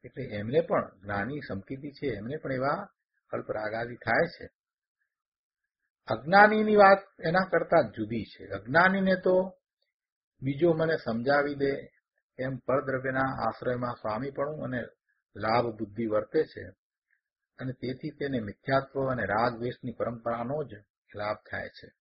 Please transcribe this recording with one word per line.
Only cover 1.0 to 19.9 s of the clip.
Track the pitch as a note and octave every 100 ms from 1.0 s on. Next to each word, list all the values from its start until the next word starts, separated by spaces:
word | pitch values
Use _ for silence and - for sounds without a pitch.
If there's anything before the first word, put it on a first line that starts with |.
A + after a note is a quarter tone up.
જ્ઞાની | G2+ G2+ G#2+ D3
સંકિતિ | - G2 - C3+ C#3+
છે, | C#3 C#3+
એમને | G#2 A2 D3+
પણ | D#3
એવા | C3 C3+ E3 G3+ _ _ _ _
અલ્પ | A#2 A#2
રાગ | G#2+ G#2+
આદિ | A2 A#2+ B2
થાય | - A#2+ E3+
છે. | - - _ _ _ _ _ _ _ _ _ _ _ _ _ _ _ -
અજ્ઞાનીની | A2+ C#3 G3 G#3 G#3+ G#3+ G#3
વાત | G3 G3 - -
એના | D#3+ F3+ F#3
કરતા | E3 E3 E3
જ | A#2
જુદી | - G#2+ A#2
છે. | F#2+ -
અજ્ઞાનીને | - G2 A2+ D3+ F#3 G3 F#3+ F#3
તો | F#3 F#3 F#3+ - _ _ _ _ _ _ _ _
બીજો | C3 C#3 E3+
મને | D#3+ D#3+ D#3+
સમજાવી | - A2+ B2 C#3+ C#3+
દે | C#3 C#3 C#3 - _ _ _ _ -
એમ | C3 C3
પરદ્રવ્યના | - C3 C#3 C3 C3 C3 C3+ C3
આશ્રયમાં | A2+ - B2+ B2 B2
સ્વામીપણું | A#2 A2 A2 C#3 C#3 C#3+ D#3
અને | C3 B2+ A2 _ _ _ _ G2+
લાભ | G#2+ A#2 A#2+
બુદ્ધિ | G#2+ G#2+ G2+ A2+
વર્તે | G#2+ G#2+ D#3
છે | D#3 - - - _ _ _ _ _ _ _ -
અને | C3
તેથી | B2+ A#2+ C3 D#3
તેને | - C#3+ C3
મિથ્યાત્વ | G#2 - - C3+ C3+ C3+ C3
અને | B2 G2
રાગ | G#2 B2 A#2
દ્વેષની | A#2+ A#2+ B2+